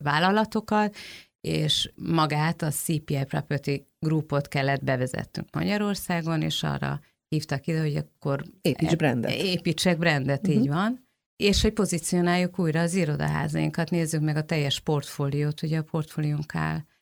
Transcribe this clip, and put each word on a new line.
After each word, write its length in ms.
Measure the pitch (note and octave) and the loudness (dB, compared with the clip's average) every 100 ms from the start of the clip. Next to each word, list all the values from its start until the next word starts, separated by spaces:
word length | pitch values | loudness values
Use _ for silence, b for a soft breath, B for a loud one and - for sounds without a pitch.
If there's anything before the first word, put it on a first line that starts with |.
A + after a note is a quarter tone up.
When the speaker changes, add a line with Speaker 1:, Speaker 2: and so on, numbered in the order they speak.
Speaker 1:
vállalatokat, 920 | D3 D3 F#3 G#3 A3 A3 G#3 G#3+ G#3 B B B B _ | -2 2 4 4 2 -2 0 2 0 B B B B _
és 500 | D#3 D#3 D3+ - - | -4 0 2 0 -2
magát 680 | - - E3 D#3 D3 D#3 E3 | -6 0 2 2 2 0 0
a 80 | D#3+ | -2
C 160 | D3 - D3+ | -2 -2 -2
P 60 | - | 0
I 140 | C#3+ | -2
Property 600 | C3+ D3 - C#3+ D3 C#3 - _ | -2 -4 -2 -4 -2 -4 -6 _
Groupot 500 | D#3 D#3 D3+ C#3+ C#3 | 0 0 0 -2 -2
kellett 360 | C#3+ C3+ C#3 | 0 0 0
bevezetnünk 720 | C3+ C3 B2+ - - - - | 0 0 0 -4 -6 -8 -6
Magyarországon, 880 | D3 F3 G#3 G#3 G3 - F3 D#3+ D#3+ | -4 0 0 0 -2 -2 -2 0 0
és 200 | D#3 D3 | 0 -2
arra 380 | D#3 C#3 C#3 C#3+ b b _ | -2 -2 -4 -6 b b _
hívtak 380 | D#3 D3+ C#3 - | -4 -2 -4 -2
ide, 140 | D#3+ | -2
hogy 160 | D#3 D3+ | 0 -2
akkor 480 | D3+ _ D3 C#3 - - | -6 _ -4 -4 -6 -4
Speaker 2:
Építs 300 | - B2 D#3+ | -2 2 2
Speaker 1:
e-, 40 | D#3+ | 2
Speaker 2:
brandet. 360 | D#3 A#2+ A2 | 2 2 0
Speaker 1:
építsek 640 | - F#3 F3+ F3 D#3 F#3 E3 | 0 0 0 -2 0 2 2
brandet, 440 | E3+ D3 C3+ C#3 G3 | 2 2 0 0 2
Speaker 2:
Mhm. 40 | |
Speaker 1:
így 180 | D#3+ C#3 | 2 2
van. 380 | D3+ G#3+ B3+ _ _ _ - | 2 0 -2 _ _ _ -2
És 200 | G3+ F#3+ | 2 4
hogy 100 | A3 | 2
pozícionáljuk 840 | A3 F#3 E3+ - F3+ F3 F3+ F3+ F3+ | 2 0 0 0 2 4 4 2 0
újra 220 | E3 D#3 | 0 2
az 140 | E3+ | 2
irodaházainkat, 960 | F#3 D3+ C#3+ D3+ D3+ D3 D#3+ D#3 D3+ E3 | 2 0 0 0 0 0 0 0 0 0
nézzük 300 | F3 D#3+ D#3+ | 0 0 0
meg 160 | D#3 D3+ | 0 0
a 60 | |
teljes 360 | D#3 D#3+ C#3+ - | 0 0 0 -2
portfóliót, 800 | - D3 - - C#3+ C#3+ D3 D3 | 0 -2 -2 -4 -2 0 -2 -2
ugye 160 | D#3+ D#3+ | -2 -2
a 40 | |
portfóliónk 720 | D#3 E3 D3+ - D3+ D3 D3 | -2 -4 -4 -2 -2 -2 -4
áll, 240 | - D#3 D#3 - _ | -4 -2 -4 -8 _